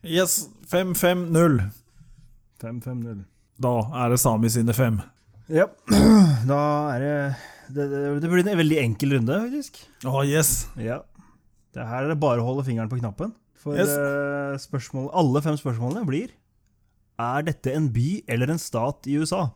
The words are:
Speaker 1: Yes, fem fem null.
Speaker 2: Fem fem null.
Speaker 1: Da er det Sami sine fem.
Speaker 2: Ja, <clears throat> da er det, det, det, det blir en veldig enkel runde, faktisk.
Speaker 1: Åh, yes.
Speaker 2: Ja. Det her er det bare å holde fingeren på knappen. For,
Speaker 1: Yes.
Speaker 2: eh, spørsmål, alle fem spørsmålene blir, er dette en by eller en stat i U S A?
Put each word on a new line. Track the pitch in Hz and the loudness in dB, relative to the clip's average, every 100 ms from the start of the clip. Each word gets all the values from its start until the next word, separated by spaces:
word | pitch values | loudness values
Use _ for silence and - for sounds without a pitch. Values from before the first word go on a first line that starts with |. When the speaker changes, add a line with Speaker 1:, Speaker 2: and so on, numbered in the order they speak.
Speaker 1:
Yes, | 170 165 185 - 180 - | -2 0 0 0 -4 -16
fem | - 180 185 170 | -4 -2 0 0
fem | 175 180 175 | 2 2 2
null. | 160 170 131 98 - _ _ - - - - _ _ | 4 6 4 0 -6 _ _ -20 -20 -20 -20 _ _
Speaker 2:
Fem | 117 120 | -12 -10
fem | 120 123 | -10 -8
null. | 117 104 95 _ _ _ | -8 -10 -14 _ _ _
Speaker 1:
Da | 123 120 110 | -2 0 -2
er | 127 123 | -2 0
det | 120 | 2
Sami | 131 110 113 | 2 2 2
sine | 117 117 117 | 2 0 2
fem. | 127 107 - _ _ - - | 0 0 -6 _ _ -20 -2
Speaker 2:
Ja, | 160 - - - | 2 2 -2 2
<clears throat> | 202 214 220 180 135 117 | 6 10 10 8 6 2
da | 143 147 147 151 | 0 2 0 -2
er | 123 139 | -2 -2
det, | 147 139 135 - - - | -2 -2 -4 -10 -20 -12
det, | 135 143 | -6 -4
det, | 139 143 143 | -2 -2 -2
det | 165 | 0
blir | 180 | 2
en | 180 190 | 2 2
veldig | 156 156 | 2 2
enkel | 120 107 139 139 | 0 0 0 2
runde, | 113 165 | 2 0
faktisk. | 233 277 277 - - _ | -2 -6 -10 -16 -20 _
Speaker 1:
Åh, | 131 135 | -6 -2
yes. | 143 147 151 - - - | 0 2 2 0 -6 -10
Speaker 2:
Ja. | 110 120 - - - _ _ _ _ - | -8 -8 -10 -20 -20 _ _ _ _ -14
Det | 120 | -10
her | 123 | -6
er | 139 | -4
det | 156 | 0
bare | 147 120 | 0 0
å | 117 | 0
holde | 131 131 | -4 -4
fingeren | 117 113 | -4 -4
på | 123 | -4
knappen. | 120 98 185 226 _ _ | -6 -6 -10 -10 _ _
For, | - - | -8 -2
Speaker 1:
Yes. | 180 | 0
Speaker 2:
eh, | 143 143 143 143 143 139 139 | 0 -2 -2 -4 -4 -6 -8
spørsmål, | - 139 - 135 135 | -8 -8 -8 -8 -4
alle | 185 156 135 151 | 0 2 2 -2
fem | 151 | -4
spørsmålene | 139 113 120 196 | -4 -4 -4 -4
blir, | 208 139 247 - _ _ _ _ _ _ _ _ | -4 -4 -6 -14 _ _ _ _ _ _ _ _
er | 117 131 156 | -4 -4 -4
dette | - 131 | -4 -4
en | 143 151 | -2 0
by | 113 127 202 - | 0 -2 -2 -4
eller | 117 123 | -2 0
en | 160 | -2
stat | - 117 123 143 - | -4 -4 -4 -4 -4
i | 143 | -2
U | |
S | 156 190 | -2 -2
A? | 156 | -4